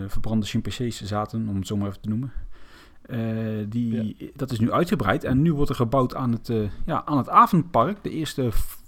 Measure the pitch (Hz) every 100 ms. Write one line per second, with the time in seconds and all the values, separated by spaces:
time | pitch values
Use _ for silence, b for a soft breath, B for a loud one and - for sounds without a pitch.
0 | 98 - 110 110 95 117 104 - 120 -
1 | 98 104 107 110 110 98 95 104 101 95
2 | 107 107 131 B B B B B B B
3 | - 113 113 113 110 110 104 117 117 113
4 | 107 - 143 - 127 113 - 123 175 -
5 | - 143 - 131 165 143 143 - 117 135
6 | 123 - 127 113 - 113 104 - - 147
7 | - 147 110 180 233 175 - 113 135 208
8 | - 147 147 - 123 - - -